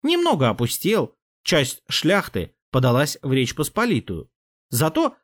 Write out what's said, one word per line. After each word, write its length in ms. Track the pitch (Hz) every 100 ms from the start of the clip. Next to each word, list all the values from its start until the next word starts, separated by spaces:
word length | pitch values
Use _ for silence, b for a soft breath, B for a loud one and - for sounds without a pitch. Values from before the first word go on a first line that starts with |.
Немного 440 | 285 349 339 202 123
опустел, 680 | 107 120 - 180 214 120 _ _ _
часть 400 | - 165 131 - _
шляхты 640 | - 151 196 - 98 80 _ _ 131
подалась 420 | 123 120 147 -
в 100 | 139
Речь 240 | 131 123 -
Посполитую. 720 | 147 - 240 143 - 85 67 _ _ _ _
Зато 460 | 120 156 294 320 -